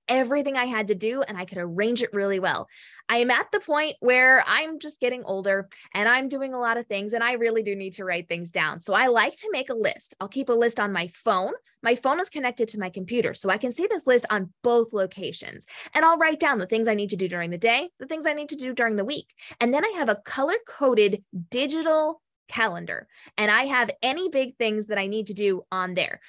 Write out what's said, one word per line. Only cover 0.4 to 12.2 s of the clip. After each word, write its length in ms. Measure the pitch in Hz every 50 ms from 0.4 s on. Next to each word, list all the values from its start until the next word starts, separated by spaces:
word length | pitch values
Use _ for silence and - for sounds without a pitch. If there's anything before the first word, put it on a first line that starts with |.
| 269 285 269
I 100 | 254 247
had 220 | 254 247 214 214
to 80 | 196 208
do 260 | 180 208 220 247 269
and 160 | 262 - 214
I 60 | 180 185
could 140 | 180 185
arrange 440 | 175 175 175 170 180 208 226 240 226
it 120 | 247 - -
really 260 | 202 196 196 196 190
well. 280 | 185 175 139 90 - - - - - - - - - -
I 80 | -
am 140 | 240 240 247
at 160 | 247 262 415 -
the 100 | - 415
point 340 | - - 294 294 311 311 277 -
where 440 | - 247 247 254 254 262 262 254 -
I'm 340 | - 202 262 311 311 320 294
just 200 | - 302 - -
getting 240 | 254 247 247 247 220
older 460 | - 190 196 190 196 196 196 196 196 - - - - -
and 160 | 196 208 226
I'm 180 | 247 262 269 262
doing 240 | 277 269 269 262 254
a 60 | 247
lot 180 | 247 233 226
of 100 | 233 226
things 260 | - 214 196 202 208 226
and 100 | 233 233
I 100 | 240 247
really 300 | 233 233 233 226 226 214
do 120 | 202 196
need 180 | 196 196 190 180
to 120 | - 196
write 220 | 185 175 175 175
things 240 | - 170 170 175 170
down. 300 | - 175 160 156 147 170
So 120 | - - 190
I 140 | 208 254
like 280 | 254 240 226 214 370 -
to 120 | - - 440
make 180 | 381 254 269 -
a 60 | 247
list. 380 | 226 208 - - - - - - -
I'll 80 | 196
keep 220 | 202 - 262 269 -
a 40 | 240
list 260 | 226 233 233 226 247
on 120 | 208 202
my 180 | 196 175 170 175 - _ -
phone. 280 | 233 202 185 190 233 349 523 _ _ _ _ -
My 120 | 233 247
phone 240 | 240 - 262 294
is 80 | 339